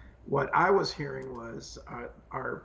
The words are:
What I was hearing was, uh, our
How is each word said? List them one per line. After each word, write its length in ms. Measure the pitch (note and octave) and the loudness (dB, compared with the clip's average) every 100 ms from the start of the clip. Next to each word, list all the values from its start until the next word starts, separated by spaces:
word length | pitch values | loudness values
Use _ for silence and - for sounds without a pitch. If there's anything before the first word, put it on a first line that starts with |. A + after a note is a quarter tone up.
| - - - | -20 -18 -2
What 220 | C#3 C3+ D3 | 0 2 4
I 160 | F3 | 6
was 220 | G3 D3+ | 6 4
hearing 420 | - C#3+ C3+ C3 A#2+ | -2 -6 -6 -8 -10
was, 420 | A#2 - - C3 - | -10 -10 -12 -14 -12
uh, 140 | A#2+ A#2+ - - | -10 -10 -14 -10
our 320 | C3+ B2+ - | -6 -4 -6